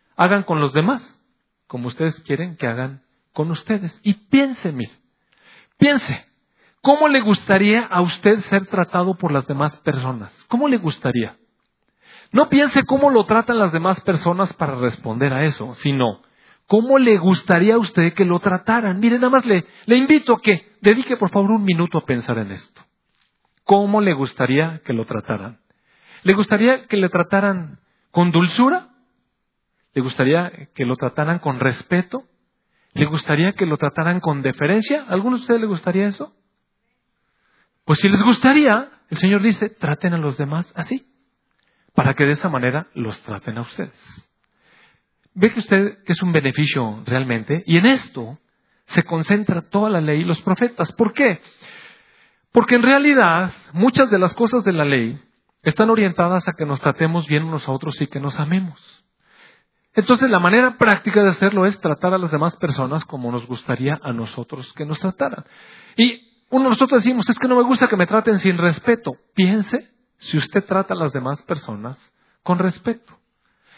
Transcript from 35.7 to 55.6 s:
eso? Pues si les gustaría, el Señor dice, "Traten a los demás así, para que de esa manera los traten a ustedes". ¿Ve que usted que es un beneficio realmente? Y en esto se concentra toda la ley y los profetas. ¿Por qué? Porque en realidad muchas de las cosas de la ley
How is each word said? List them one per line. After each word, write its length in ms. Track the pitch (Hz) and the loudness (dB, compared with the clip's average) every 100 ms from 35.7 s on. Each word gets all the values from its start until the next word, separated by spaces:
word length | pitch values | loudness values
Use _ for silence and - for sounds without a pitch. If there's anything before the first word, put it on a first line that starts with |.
| 175 - 180 202 | -4 -2 -2 -2
eso? 280 | 196 - _ _ _ _ _ _ _ _ _ _ _ _ _ _ _ - | -4 -14 _ _ _ _ _ _ _ _ _ _ _ _ _ _ _ -2
Pues 140 | 156 | 2
si 100 | 196 | 4
les 120 | 196 | 6
gustaría, 680 | 226 226 254 294 285 214 277 _ _ | 6 4 4 4 4 2 0 _ _
el 80 | 165 | -2
Señor 240 | 185 202 | 2 2
dice, 280 | 214 202 214 | 2 0 -4
"Traten 440 | - - 147 185 | -6 -6 -4 -2
a 40 | 170 | -2
los 200 | 147 131 | -4 -4
demás 340 | 143 156 175 - | -6 -6 -8 -10
así, 360 | 165 262 - _ _ _ _ _ _ _ _ | -8 -8 -10 _ _ _ _ _ _ _ _
para 200 | - 127 | -2 0
que 120 | 139 143 | 2 0
de 80 | |
esa 160 | 147 185 | 0 -4
manera 380 | 139 123 139 175 | -2 -2 -4 -8
los 260 | - 113 104 | -10 -10 -10
traten 340 | - 104 - 113 | -14 -14 -12 -12
a 40 | |
ustedes". 680 | 117 - 139 - - - _ _ _ _ _ _ _ _ _ _ _ | -12 -12 -12 -14 -20 -20 _ _ _ _ _ _ _ _ _ _ _
¿Ve 180 | 185 208 | 0 0
que 80 | 233 | 0
usted 440 | - 196 202 202 | -2 0 0 -4
que 100 | - | -6
es 80 | 175 | -4
un 100 | 180 | 0
beneficio 720 | 160 139 123 147 139 117 107 - | 0 0 -2 -2 -2 -4 -8 -6
realmente? 580 | 127 131 117 110 156 175 | -4 -2 -6 -4 -6 2
Y 140 | 165 | 4
en 60 | 214 | 4
esto 520 | 262 - - 113 143 _ _ _ _ _ | 2 -2 -14 -14 -16 _ _ _ _ _
se 160 | - | -4
concentra 580 | - 165 160 208 214 170 | -2 -4 -2 -2 0 -4
toda 280 | - 202 214 | -4 -2 0
la 120 | 185 | 0
ley 200 | 156 151 | 0 -2
y 40 | 170 | -2
los 160 | 165 | -4
profetas. 500 | - 185 240 - 160 | -2 -2 -2 -2 -8
¿Por 200 | - 214 | -2 -2
qué? 280 | - 269 170 - _ - - - - _ _ _ _ _ | 2 0 0 -10 _ -20 -20 -20 -20 _ _ _ _ _
Porque 240 | 240 220 240 | 0 4 2
en 80 | |
realidad 680 | 240 277 285 277 190 165 185 - - | 4 4 4 4 4 2 -2 -8 -12
muchas 360 | 156 240 277 262 | 0 0 2 2
de 100 | - | 4
las 140 | 180 | 0
cosas 300 | - 226 247 | 0 -2 0
de 100 | 196 | 0
la 120 | 170 147 | 0 0
ley 360 | 135 113 143 - _ _ _ | 0 -2 -6 -16 _ _ _